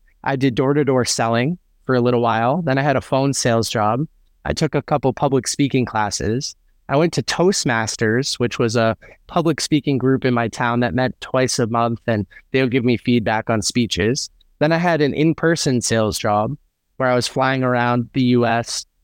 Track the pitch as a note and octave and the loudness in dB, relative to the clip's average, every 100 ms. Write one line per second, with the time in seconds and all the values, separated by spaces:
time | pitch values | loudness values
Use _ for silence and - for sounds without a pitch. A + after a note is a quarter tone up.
0 | _ _ - C3+ C3+ A#2 C3 D3 C#3 C3 | _ _ -4 0 0 2 0 2 2 2
1 | A#2 - A#2 A#2 C3 F3+ _ _ - B2+ | 0 -2 0 0 0 -4 _ _ -2 2
2 | A#2+ A#2+ A#2 A2+ A#2 D#3+ E3 C3+ C#3+ C3 | 2 2 2 2 0 0 0 0 0 0
3 | - C3+ C#3 C3 B2+ A2+ G#2+ A#2 G#2 A#2+ | 0 0 0 0 2 2 0 0 0 0
4 | D#3+ _ _ _ D3 - D#3 D3 - D3 | -4 _ _ _ -6 -2 0 -2 -2 0
5 | C3 - D3 C3+ - - C#3 C3+ A#2 A2 | 0 0 0 0 -2 -2 0 0 0 -2
6 | G#2 - - A#2+ - - _ _ - C#3 | -2 -2 -4 -4 -6 -12 _ _ -2 0
7 | E3+ D#3 - - F3+ G3 D3 A2+ A2 - | 0 -2 -4 0 2 2 0 0 -2 -2
8 | A2+ A#2 C#3 - A#2+ - A#2 A#2 A2+ A2 | 0 0 -2 -2 -4 0 0 2 0 -2
9 | - - - F3 E3 D3 - D3+ C#3+ C3 | -10 -20 -6 -2 0 -2 0 0 0 0
10 | B2+ C3 C3+ A#2+ A#2 - B2 A#2+ A#2+ B2+ | 2 2 0 0 -2 -2 -2 0 0 0
11 | B2+ - - C3 B2+ - A2+ A#2 A#2 A#2 | -2 -4 -4 0 0 0 0 0 0 -2
12 | - A2 G2 - _ C3 C3 B2+ A#2+ A#2 | -2 -2 -2 -10 _ 0 0 0 0 0
13 | - A#2+ A2 A2 - A2 - B2 A2+ - | 2 0 2 -2 0 -2 -2 -2 -2 0
14 | G#2+ C#3 - _ _ - D3+ E3 F3 D#3+ | 0 -2 -6 _ _ -2 0 2 2 2
15 | C#3+ - D#3+ D3+ E3 E3+ D3+ B2 - A2+ | 0 2 0 2 0 0 0 0 0 0
16 | G#2+ F#2 A2 G#2 A2 D3 _ _ _ - | 0 -2 0 0 0 -6 _ _ _ -4
17 | C3 B2 - C#3 C3 C3+ B2+ B2 A#2+ B2 | 0 0 0 -2 0 0 0 0 0 0
18 | A#2+ C3+ B2 B2 A#2 A#2 A#2 - - _ | -2 0 2 4 2 0 -4 -8 -12 _